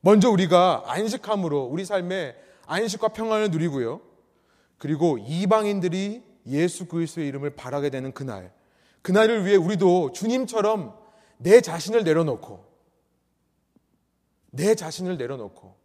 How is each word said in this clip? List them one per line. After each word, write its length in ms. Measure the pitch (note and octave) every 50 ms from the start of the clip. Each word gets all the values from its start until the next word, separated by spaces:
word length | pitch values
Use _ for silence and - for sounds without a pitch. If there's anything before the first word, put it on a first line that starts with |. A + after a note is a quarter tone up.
먼저 280 | - F3+ G#3 G#3+ F#3+ B3
우리가 540 | G#3+ F3+ F#3+ D#3+ F3 F3 F3+ F#3 D#3 A#2 -
안식함으로 760 | - B2 E3 G#3+ A3+ A3 - - G3+ A3 G3+ F3+ D#3+ D3 C#3+ C3+
우리 200 | A#2+ C#3 F3 G3
삶의 520 | F3+ G#3 F#3+ F3 F3 F#3 F#3+ E3 C3 A#2+ - - _ _ _ _
안식과 440 | - D#3 F#3 A3+ A3+ F#3+ A3 - G#3+
평안을 420 | G#3+ G#3+ A3+ A3 A3 G#3+ G#3+ G#3
누리고요. 480 | E3 D#3 D#3+ E3+ C#3 C3+ A#2+ A2+ C3+ G3+ - _ _ _ _ _ _ _ _ _ _ _ _ _ _
그리고 400 | _ - C#3+ D#3 C#3+ E3 E3+ C#3+
이방인들이 1040 | A2+ G2+ A#2+ D#3 F3 G3 F#3 A3 A3 G#3 G#3 G3+ G3 F#3 F#3 E3 F#3 G3 G3+ G#3+ B3 - _ _ _ _
예수 380 | A2+ C3 C#3+ E3 F3+ E3+ - F#3
그리스도의 420 | - - E3 E3 D3+ - E3+ D#3
이름을 280 | C#3+ C3+ C#3 C#3 D3 C#3
바라게 320 | - - C3 C3+ C#3+ C#3+ D3
되는 240 | C3 C3+ B2+ C3+ B2+
그날, 400 | - C#3 C3 A2 F#2+ F#2 F#2 _ _ _ _ _ _ _ _ _ _
그날을 440 | _ - F#3 G#3 A3 A3 A#3 A3 F#3
위해 100 | F#3+ G#3
우리도 580 | F#3+ D#3+ F3 G#3+ F3 G3 F3+ F3 F3+ E3 C3 -
주님처럼 840 | - G3 A3+ A#3+ C4 C4 - A3+ A3 G3 G#3 A3 G#3 D#3 A2 F#2+ - _ _ _ _ _ _ _
내 240 | _ A#2 E3 G#3 B3
자신을 420 | - - D#3+ E3+ - F#3+ A3 A#3 G#3+
내려놓고, 600 | D#3+ D#3 D#3+ E3+ D3+ B2 - - - G#2 F2+ - _ _ _ _ _ _ _ _ _ _ _ _ _ _ _ _ _ _ _ _ _ _ _ _ _ _ _ _ _ _ _ _ _ _ _ _ _
내 240 | - C3 D#3+ G#3 A3
자신을 420 | A3 F3 D#3+ D#3 - F3+ F3+ F#3
내려놓고 580 | D3 B2 A#2+ C#3 B2+ A2 G2 _ - - F#2+ F#2+ _